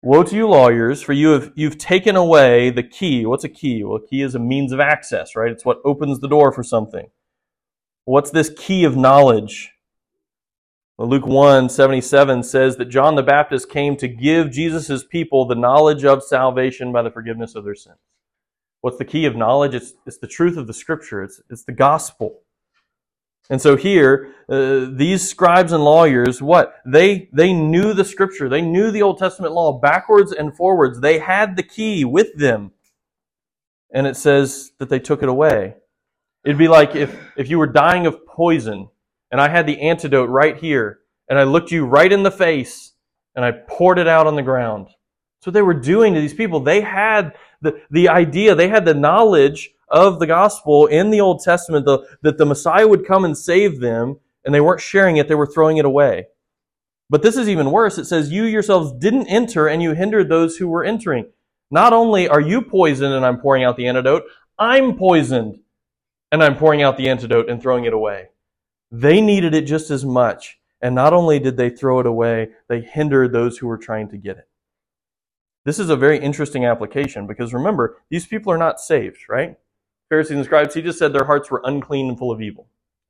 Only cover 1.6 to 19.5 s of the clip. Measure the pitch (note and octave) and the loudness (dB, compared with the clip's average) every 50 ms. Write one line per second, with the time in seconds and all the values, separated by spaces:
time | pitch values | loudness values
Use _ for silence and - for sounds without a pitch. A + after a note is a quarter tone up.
1.6 | D3+ D3 - - - - F3+ F#3+ F#3+ A3 F#3+ F#3 F3 E3 E3 D3+ C3+ B2 A#2+ A#2+ | -6 -6 -6 -10 -4 -2 -2 0 0 0 2 2 2 6 6 6 6 6 6 4
2.6 | B2 B2+ A#2+ B2 A#2 - _ - G3 F3 C#3 A#2+ A2+ A2 B2+ - - D3+ - _ | 2 2 -2 -4 -8 -8 _ -8 -4 -4 -2 -2 -2 -2 -4 -4 -6 -12 -14 _
3.6 | - C#3 A#2+ A2 G2+ G#2 G#2+ A2 - _ C3+ C3+ C#3 C3 B2+ A#2+ A#2 A#2+ C3 C#3 | -6 -6 -6 -6 -6 -8 -8 -10 -10 _ -6 -6 -6 -6 -6 -6 -4 -2 -2 -2
4.6 | C#3 B2+ C3 C3+ C#3+ C#3+ D3+ C#3+ - - A#2+ F#2 - - - G#2+ A2+ A#2 A2+ - | -4 -4 -2 -2 0 0 0 -2 -4 -8 -8 -8 -8 -8 -8 -6 -6 -6 -6 -4
5.6 | _ B2+ A#2+ - - C#3+ C#3+ C#3+ D3+ C#3 C#3 B2 C3+ C#3 D3 D3+ C#3+ C3+ - B2+ | _ -4 -4 -2 -2 -4 -2 -2 -4 -6 -6 -6 -4 0 4 4 4 4 2 -2
6.6 | A#2 - A#2+ A2+ G#2+ G#2 - F#2 - _ _ _ _ _ _ _ _ _ _ _ | -8 -4 -4 -4 -4 -6 -12 -16 -16 _ _ _ _ _ _ _ _ _ _ _
7.6 | _ _ _ _ _ _ _ _ _ B2+ C3 C#3+ C#3+ - - D#3+ D3+ D#3+ - - | _ _ _ _ _ _ _ _ _ 0 0 0 0 0 0 0 0 0 -6 -14
8.6 | - - F#3+ F#3 E3+ D3 C3 C3 C3 C3 C#3 C#3+ C#3+ C3 A2+ G#2+ G#2+ G#2 - - | -8 -6 0 0 0 0 2 2 4 6 6 6 6 6 4 2 -2 -6 -16 -18
9.6 | - - _ _ _ _ _ _ _ _ _ _ _ _ _ _ _ _ _ _ | -20 -20 _ _ _ _ _ _ _ _ _ _ _ _ _ _ _ _ _ _
10.6 | _ _ _ _ _ _ _ - A2+ A#2+ C3+ C#3 C3+ C#3 C3+ C3+ C#3 C#3+ C#3 C3 | _ _ _ _ _ _ _ -10 -4 -2 -2 -2 -2 0 2 4 6 6 6 4
11.6 | B2+ B2 B2+ - C3+ C3+ C3+ B2+ B2 - C#3+ C#3 C#3+ C3+ C3 B2 A#2+ - - C3 | 2 0 2 2 2 2 2 -2 -2 2 4 4 4 4 2 -2 -4 -2 0 2
12.6 | C3 C3 B2 - B2 B2 B2 C3+ C3+ D#3 D#3 C#3 B2+ C3 C#3+ D3 D3 - C#3 B2 | 2 2 0 -4 -10 -2 0 2 2 2 2 2 2 2 2 2 2 0 -4 -6
13.6 | - - - D3 C#3+ D3 C#3+ C#3+ C#3 B2 A#2+ A2+ B2+ C#3+ D#3+ E3 E3 C#3+ A#2+ C#3+ | -6 -6 -6 -4 -4 -4 -4 -6 -8 -10 -8 -4 -2 0 0 0 0 -2 -4 -6
14.6 | D#3+ E3+ D#3+ E3 D3 - C#3 B2+ - _ - E3+ D#3 - C#3 C3 C3 A#2+ B2+ A#2+ | -4 -4 -4 -6 -6 -8 -8 -8 -8 _ -8 -8 -6 0 0 0 0 0 -2 -2
15.6 | A#2+ B2 C3+ D3+ D#3 D3+ D3+ C#3 C3+ C#3 C3+ C3+ C3+ - C#3+ B2+ C3 C3 B2 B2+ | 0 2 4 4 4 4 2 2 2 2 2 2 0 -4 -2 0 0 0 0 0
16.6 | C3 C3 B2+ - B2+ B2+ B2 A#2+ A#2 A2+ - A#2 A2+ A#2 A2+ A2+ A#2 A2+ A2+ A2 | -2 -2 -4 -8 -10 -4 -4 -2 -4 -4 -8 -10 -12 -12 -10 -10 -12 -12 _ -14
17.6 | G2+ G2+ G2+ _ _ _ _ _ _ _ _ _ _ _ _ _ _ _ _ _ | -12 -12 -14 _ _ _ _ _ _ _ _ _ _ _ _ _ _ _ _ _
18.6 | _ _ _ _ - B2+ B2+ - B2+ - - D#3 D#3+ C#3+ A#2 A2+ A2 A2 | _ _ _ _ -8 -8 -8 -8 -12 -6 -4 -2 -2 -2 -2 -2 0 0